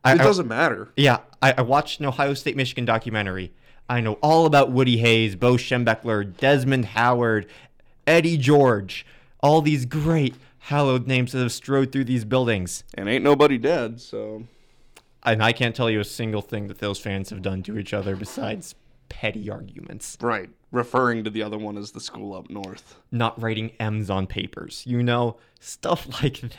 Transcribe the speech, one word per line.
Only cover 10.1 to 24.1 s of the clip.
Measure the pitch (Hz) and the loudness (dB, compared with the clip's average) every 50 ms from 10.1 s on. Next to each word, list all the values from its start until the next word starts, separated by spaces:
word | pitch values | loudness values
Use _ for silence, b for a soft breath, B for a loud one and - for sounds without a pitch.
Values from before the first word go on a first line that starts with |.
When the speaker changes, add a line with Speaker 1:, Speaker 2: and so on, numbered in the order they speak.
| 165 160 143 127 - b b b b b | 2 2 2 0 -2 b b b b b
Speaker 1:
hallowed | - - 143 147 143 135 127 127 120 | -8 -2 0 2 2 2 2 0 0
names | 127 131 127 123 117 | 0 0 0 0 0
that | - 131 | -2 -2
have | 127 120 | -2 -2
strode | - - - - 139 139 135 127 | -4 -8 -4 0 0 2 0 0
through | 131 139 131 | -2 -4 -2
these | 117 127 123 110 | 0 -2 -2 -2
buildings. | 107 127 131 127 117 110 95 90 87 - - - - - | 0 0 0 2 2 0 -2 -4 -6 -10 -12 -14 -16 -14
Speaker 2:
And | - 95 104 | -10 -4 -2
ain't | 120 135 - | -2 2 4
nobody | 143 147 135 147 147 139 | 4 6 6 6 4 4
dead, | 120 117 143 175 151 120 110 117 117 | 2 2 0 0 0 -2 -4 -8 -12
so. | - - - 104 107 107 110 110 113 117 _ _ _ _ _ _ _ _ _ - _ _ _ _ _ | -16 -12 -12 -10 -10 -10 -12 -14 -16 -20 _ _ _ _ _ _ _ _ _ -20 _ _ _ _ _
Speaker 1:
And | 120 113 107 107 | 0 2 2 2
I | 113 | 0
can't | 120 - 131 117 113 | 2 0 -2 -2 -2
tell | - 123 117 | 0 0 0
you | 110 107 | 0 0
a | 104 | -2
single | - - - 117 110 107 104 | -4 -6 -8 -6 -4 -4 -6
thing | 101 - - 104 104 | -6 -6 -10 -10 -10
that | 101 98 - | -10 -10 -8
those | 104 104 101 - | -6 -6 -6 -6
fans | - 107 98 98 95 - | -6 -6 -6 -6 -6 -8
have | 101 95 | -12 -8
done | 95 98 95 95 92 | -6 -6 -6 -6 -8
to | - - | -8 -8
each | 110 98 - - | -10 -8 -6 -6
other | 101 95 98 98 | -6 -4 -6 -6
besides | 95 104 - - 269 254 214 214 196 - - - _ _ _ _ _ _ _ | -6 -10 -12 -10 -8 -8 -6 -8 -10 -12 -18 -20 _ _ _ _ _ _ _
petty | - - - 107 - 110 101 104 | -14 -8 -8 -8 -6 -6 -10 -10
arguments. | 101 - - 95 - - - - - 107 - - - _ | -12 -12 -14 -18 -18 -18 -18 -16 -16 -16 -16 -16 -14 _
Speaker 2:
Right. | - 120 113 101 92 - _ _ _ _ | -4 -2 -2 -2 -6 -12 _ _ _ _
Referring | - 123 120 120 - 123 127 120 117 113 107 | -4 -4 -4 0 0 2 2 2 0 0 -4
to | 110 | -6
the | 104 110 107 | -6 -6 -6
other | 107 104 | -6 -6
one | 107 107 104 104 | -8 -8 -8 -10
as | 101 101 101 | -10 -12 -14
the | _ - | _ -16
school | - - - 104 101 101 95 | -16 -14 -14 -12 -12 -12 -12
up | 92 - - | -14 -14 -12
north. | 92 104 98 92 95 - _ _ - _ _ _ | -12 -12 -12 -12 -14 -18 _ _ -20 _ _ _
Speaker 1:
Not | - 117 117 113 - - | -4 -2 -2 -2 -2 -4
writing | 113 113 110 107 110 110 - _ | -4 -4 -4 -4 -6 -8 -8 _
M's | 113 107 107 107 104 | -4 -4 -2 -4 -2
on | 92 | -2